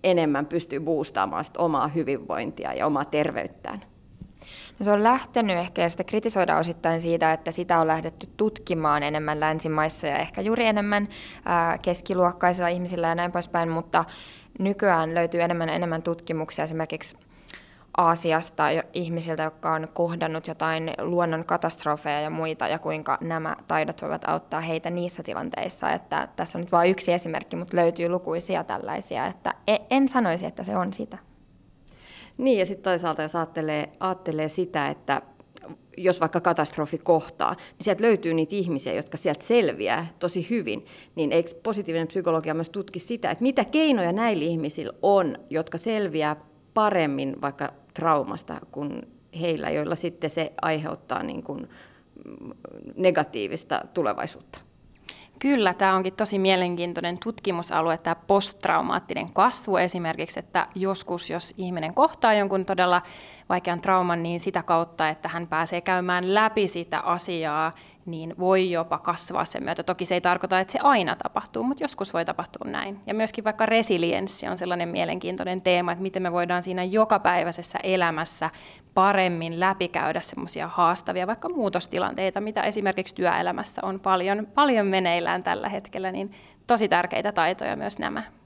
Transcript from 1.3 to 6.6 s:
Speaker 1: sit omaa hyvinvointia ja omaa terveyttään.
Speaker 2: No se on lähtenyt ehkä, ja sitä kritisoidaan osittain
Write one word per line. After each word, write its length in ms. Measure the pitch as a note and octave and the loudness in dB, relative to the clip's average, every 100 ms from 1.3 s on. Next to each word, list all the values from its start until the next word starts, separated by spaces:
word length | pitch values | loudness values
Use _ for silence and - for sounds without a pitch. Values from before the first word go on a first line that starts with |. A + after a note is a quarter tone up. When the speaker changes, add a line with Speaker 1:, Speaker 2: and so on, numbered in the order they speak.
| E2 D3+ | -2 -6
Speaker 1:
sit 120 | - | 0
omaa 300 | E3+ C#3+ D3 | 0 2 0
hyvinvointia 840 | D#3+ C3 C3+ - E2 C3 - C#2+ | -2 -2 -2 -2 -4 -4 -6 -6
ja 140 | C2 C3 | -2 0
omaa 180 | C#3 D3 | 0 0
terveyttään. 760 | D3+ D3+ B2+ - - - G3+ - - - - - - - - - - | 0 0 -2 -8 -10 -12 -12 -14 -20 -20 -20 -20 -20 -20 -20 -20 -4
Speaker 2:
No 40 | |
se 80 | G3+ | 2
on 120 | G#3 | 4
lähtenyt 540 | A3 C4 - A#3+ G#3+ F3 | 6 4 2 0 2 0
ehkä, 240 | F3 - | -2 0
ja 80 | E3+ | 0
sitä 140 | E3+ | 0
kritisoidaan 560 | F#3 A3 A3+ G#3 F3+ | -2 -2 0 2 4
osittain 420 | D#3 | 4